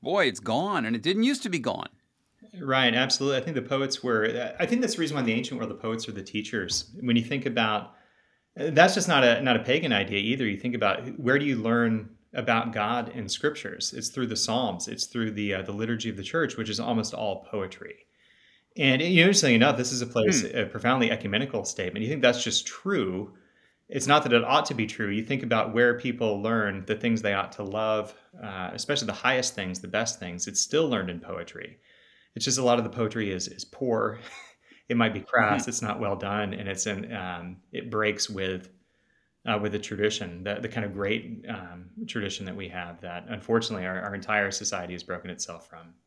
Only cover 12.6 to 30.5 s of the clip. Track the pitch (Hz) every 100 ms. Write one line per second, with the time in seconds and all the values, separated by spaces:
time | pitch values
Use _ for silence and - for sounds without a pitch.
12.6 | 117 110 104 120 110 - 101 - 147 151
13.6 | - - - - - - 120 107 - 117
14.6 | 123 90 - 110 - 120 113 104 104 95
15.6 | 95 101 113 117 113 98 95 165 147 -
16.6 | 113 107 117 113 110 - 110 95 - 107
17.6 | 95 - - - _ _ _ _ _ _
18.6 | _ - 139 131 165 180 175 202 147 117
19.6 | 127 120 127 127 120 120 110 160 104 -
20.6 | 104 - 120 131 113 110 101 101 139 110
21.6 | 95 - 92 95 110 147 123 120 117 107
22.6 | - - 190 196 98 90 - - _ _
23.6 | _ _ _ 135 131 147 143 120 120 143
24.6 | - 127 110 - 107 101 110 135 120 113
25.6 | 110 110 120 120 127 123 113 101 107 113
26.6 | 104 98 95 107 120 113 107 98 98 -
27.6 | 101 104 110 107 107 - _ - 110 95
28.6 | 92 - - 143 113 95 127 131 123 -
29.6 | 92 92 92 104 113 - 90 87 95